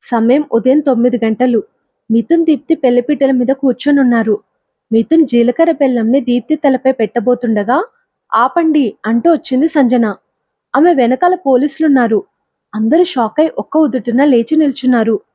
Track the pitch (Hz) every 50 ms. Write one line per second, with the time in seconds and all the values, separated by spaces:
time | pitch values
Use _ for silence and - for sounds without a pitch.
0 | _ - 254 226 226 226 254 302 294 - - 226 220 254 269 302 294 285 254 226
1 | 233 247 240 226 220 220 220 - 254 254 240 220 - _ _ _ _ _ _ _
2 | _ _ 220 233 226 _ 339 330 330 320 302 247 - _ 330 - - 247 247 247
3 | 240 247 294 - 277 269 269 247 247 233 277 269 - 269 247 254 - 285 285 277
4 | 269 247 240 233 220 220 208 - _ _ _ _ _ _ _ _ _ _ 220 226
5 | 226 _ 320 330 311 233 - 240 233 240 240 - 330 339 320 277 285 269 254 240
6 | 220 220 240 277 240 247 240 254 254 _ 311 302 - 277 262 254 _ 262 262 -
7 | 233 208 _ 240 202 247 247 247 247 220 220 208 202 196 247 311 427 508 _ _
8 | _ _ _ _ _ _ - 220 233 262 - 349 330 320 302 302 269 220 - _
9 | - 208 226 233 226 339 330 285 - - 254 254 285 320 - 311 269 240 247 247
10 | 226 214 196 _ _ _ _ _ _ _ _ _ _ _ - 277 302 359 339 269
11 | 240 233 254 262 - 359 370 359 - 277 262 247 269 294 - - 320 311 277 262
12 | 240 220 220 202 - _ _ _ _ _ _ _ _ _ - 214 220 220 285 339
13 | 359 349 - 269 233 208 - - 311 320 - - 214 _ - 311 311 269 208 254
14 | 208 240 226 247 285 302 262 233 226 - 311 311 311 285 - - - 254 247 233
15 | 220 220 220 196 _ _